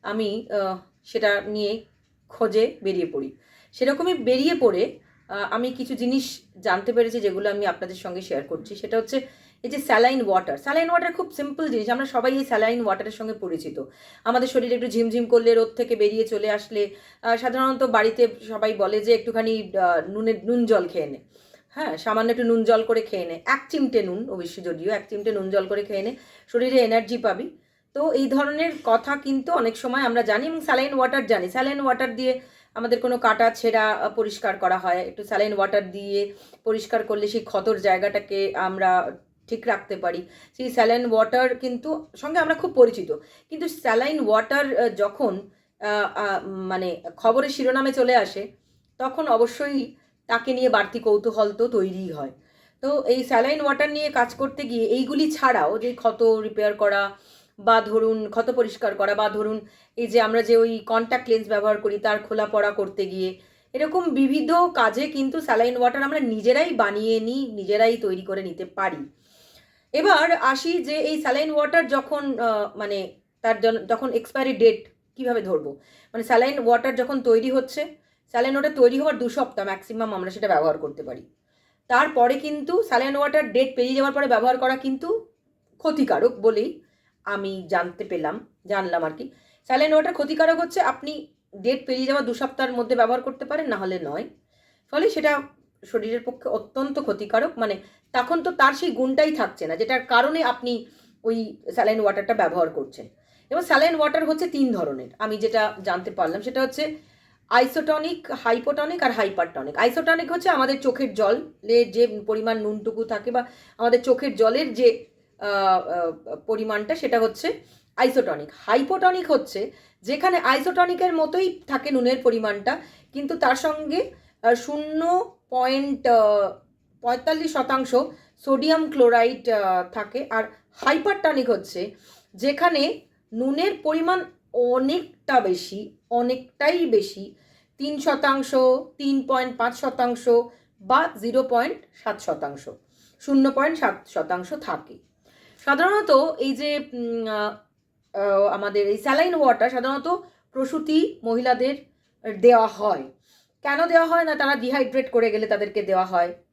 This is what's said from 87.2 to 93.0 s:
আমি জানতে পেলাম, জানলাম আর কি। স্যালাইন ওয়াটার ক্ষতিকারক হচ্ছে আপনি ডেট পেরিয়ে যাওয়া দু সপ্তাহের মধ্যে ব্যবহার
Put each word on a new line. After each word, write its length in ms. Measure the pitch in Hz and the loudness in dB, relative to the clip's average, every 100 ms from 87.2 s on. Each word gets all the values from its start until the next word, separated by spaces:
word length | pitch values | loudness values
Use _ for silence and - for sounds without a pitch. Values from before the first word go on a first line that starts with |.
আমি 420 | - 202 196 190 170 | -8 -6 -6 -8 -2
জানতে 360 | 180 175 175 | -2 -2 -8
পেলাম, 420 | 180 175 160 214 - _ 185 | -6 -4 -4 -6 -14 _ -6
জানলাম 380 | 202 185 170 | -4 -2 -2
আর 60 | 160 | -2
কি। 200 | 156 269 _ _ _ | -6 -14 _ _ _
স্যালাইন 280 | - 262 302 | -2 2 4
ওয়াটার 200 | 311 320 | 4 2
ক্ষতিকারক 480 | 349 285 311 320 330 | -4 -4 2 2 2
হচ্ছে 200 | 339 381 | -2 0
আপনি 540 | - - 285 294 - _ _ 202 | 0 -2 -8 -12 -14 _ _ -6
ডেট 300 | 226 262 - | -2 -2 -4
পেরিয়ে 200 | 262 262 | -4 0
যাওয়া 160 | 285 | 0
দু 120 | 233 | -2
সপ্তাহের 380 | 240 269 - 262 | -4 -6 -4 -4
মধ্যে 240 | 247 233 | -2 -2
ব্যবহার 260 | 247 | 2